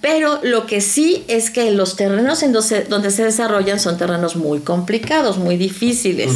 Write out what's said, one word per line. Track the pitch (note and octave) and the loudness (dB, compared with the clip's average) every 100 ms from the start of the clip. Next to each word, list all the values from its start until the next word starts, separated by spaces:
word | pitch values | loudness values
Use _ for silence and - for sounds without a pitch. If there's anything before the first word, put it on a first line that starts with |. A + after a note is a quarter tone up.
pero | C#4+ D#4+ D4+ D4 | 0 2 2 0
lo | B3+ A#3 A3 | 0 0 0
que | G#3 | -2
sí | G3+ - D#4+ F4+ - | 0 2 2 2 0
es | A#3 A3 | -2 0
que | B3 A3+ | 0 2
los | G3+ F#3 - | 2 0 0
terrenos | G3 G3 B3+ D#4+ | 0 2 2 2
en | D4 | 2
donde, | A3+ A3 G#3+ | 2 2 -2
donde | G3+ G#3 G3+ | 0 -2 0
se | G3+ | 0
desarrollan | A3 A3 A3+ G#3 G3 G3+ | 0 0 0 0 0 0
son | F#3+ F3 | -2 -2
terrenos | F3+ F3 F3 E3+ | -2 0 -2 -2
muy | D3+ D3 | -2 -2
complicados, | D3 F3 F3+ A3 A3 D#4 B3+ F#3 | -2 -2 0 -2 0 0 0 0
muy | F3 F3 | 0 0
difíciles. | F#3+ F#3+ A#3+ A#3+ F#3+ E3+ C3 | -2 -2 -2 0 0 0 0